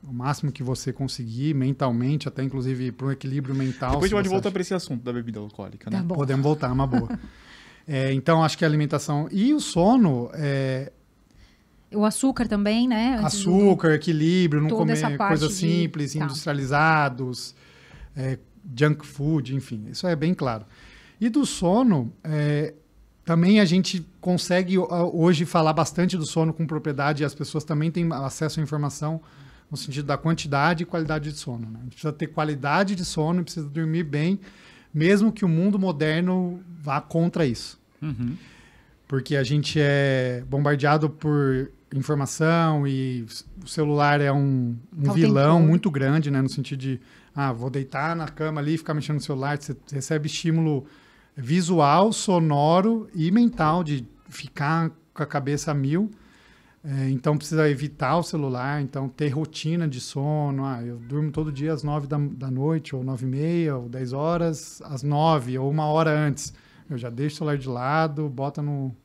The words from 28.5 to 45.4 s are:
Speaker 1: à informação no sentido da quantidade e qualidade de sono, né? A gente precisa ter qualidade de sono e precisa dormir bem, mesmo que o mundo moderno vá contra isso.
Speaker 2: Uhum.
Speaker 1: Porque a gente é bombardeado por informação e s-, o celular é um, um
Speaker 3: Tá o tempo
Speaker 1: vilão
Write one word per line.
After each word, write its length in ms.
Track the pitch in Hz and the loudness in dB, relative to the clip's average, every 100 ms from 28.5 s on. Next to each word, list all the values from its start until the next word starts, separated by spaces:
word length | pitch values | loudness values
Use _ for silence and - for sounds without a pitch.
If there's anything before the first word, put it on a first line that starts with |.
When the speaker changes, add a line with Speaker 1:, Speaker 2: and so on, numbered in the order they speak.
| 160 | -2
Speaker 1:
à 40 | |
informação 580 | 147 151 147 - 151 160 - - - - _ | -4 -2 -4 -4 -6 -6 -10 -20 -20 -20 _
no 80 | 147 | -12
sentido 280 | - 135 143 | -8 -8 -4
da 100 | 143 | -2
quantidade 640 | 160 165 151 139 151 170 | 0 -2 0 0 2 0
e 40 | 175 | -2
qualidade 440 | 170 156 156 151 | -4 -2 -4 -4
de 60 | 151 | -10
sono, 320 | - 120 113 | -10 -10 -10
né? 80 | 110 | -12
A 20 | |
gente 80 | 123 | -14
precisa 180 | - 156 | -8 -6
ter 140 | 147 151 | -4 -6
qualidade 680 | 151 151 143 139 156 196 196 | -2 -2 -2 0 2 2 0
de 100 | 180 | -4
sono 360 | - 156 180 | -2 0 0
e 20 | |
precisa 260 | 170 - 147 | -2 -6 -8
dormir 340 | 143 160 160 | -4 -2 -2
bem, 360 | 160 143 160 196 - - - - _ | -2 0 0 -2 -4 -20 -20 -20 _
mesmo 380 | 151 160 202 220 | 0 4 6 4
que 120 | 214 | 2
o 60 | 190 | 2
mundo 280 | 160 190 196 | 4 2 2
moderno 840 | 190 151 156 156 180 185 180 180 185 170 | 0 0 0 2 0 0 -2 -6 -14 -12
vá 200 | 147 139 | -4 -4
contra 440 | 147 165 170 - 151 | -2 0 0 2 0
isso. 340 | 110 - - _ _ | 0 -8 -18 _ _
Speaker 2:
Uhum. 360 | 156 127 120 165 - - - _ _ _ _ | -8 -4 -4 -6 -12 -20 -20 _ _ _ _
Speaker 1:
Porque 280 | 135 127 147 | -4 0 0
a 80 | |
gente 340 | 123 147 143 156 | 2 0 0 2
é 600 | 143 143 139 131 127 123 127 | 4 4 4 2 0 -2 -4
bombardeado 600 | 139 143 143 143 151 151 | 0 2 2 4 4 2
por 600 | 147 151 147 139 131 139 - _ | -2 0 2 2 0 -2 -10 _
informação 920 | 139 135 147 135 - 160 170 165 156 143 | -6 -2 -2 -2 0 2 4 4 2 0
e 360 | 135 131 127 113 | 0 -2 -4 -8
s-, 160 | - - - | -12 -18 -18
o 40 | 160 | -10
celular 540 | - 151 147 143 147 | -2 0 4 4 4
é 100 | 143 | 4
um, 60 | 139 139 131 120 120 - 165 | 2 2 2 0 -4 -10 -2
um 80 | |
Speaker 3:
Tá 80 | 143 | 0
o 20 | |
tempo 0 | 160 | 4
Speaker 1:
vilão 440 | 156 139 | 6 6